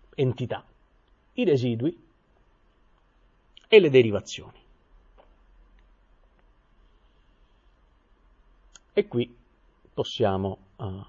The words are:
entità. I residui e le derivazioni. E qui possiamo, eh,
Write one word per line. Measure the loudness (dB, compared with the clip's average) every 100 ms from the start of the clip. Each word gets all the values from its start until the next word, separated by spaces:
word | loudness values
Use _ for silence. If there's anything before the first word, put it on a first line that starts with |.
| -20 -4
entità. | -4 -4 -8 -10 -14 _ _ _ _ _ _
I | -4
residui | 0 0 0 -4 -6 -6 -18 _ _ _ _ _ _ _ _ _ _ _ _ _ _ -20 6
e | 6
le | 8
derivazioni. | 6 4 0 -8 -18 -18 -20 _ _ _ -20 _ -20 -20 _ _ -20 -20 -20 _ _ _ _ _ _ _ _ _ _ _ _ _ _ _ _ _ _ _ _ _ _ _ _ _ _ _ -20 -20 -20 _ -6
E | -4
qui | -4 -6 -8 _ _ _ _ _
possiamo, | -10 -8 -2 -2 -2 -6 -10 -18 -14
eh, | -14 -14